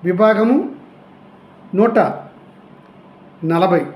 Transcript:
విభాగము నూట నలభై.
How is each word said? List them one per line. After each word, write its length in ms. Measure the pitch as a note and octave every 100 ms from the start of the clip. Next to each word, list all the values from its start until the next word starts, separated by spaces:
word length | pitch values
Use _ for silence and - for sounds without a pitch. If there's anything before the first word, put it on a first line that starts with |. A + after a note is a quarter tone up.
విభాగము 640 | E3+ F3+ G#3+ G#3 A3+ C#4 G4+ - - - - - - - - - -
నూట 240 | F3+ A3+ A3 F3 - - - - - - - - - - - - -
నలభై. 360 | D#3+ E3 F#3 F3 C#3